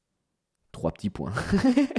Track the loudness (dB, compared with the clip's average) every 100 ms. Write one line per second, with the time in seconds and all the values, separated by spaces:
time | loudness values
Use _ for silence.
0 | _ _ _ _ _ _ _ -6 -6 -4
1 | -6 -6 -6 -6 0 2 4 4 2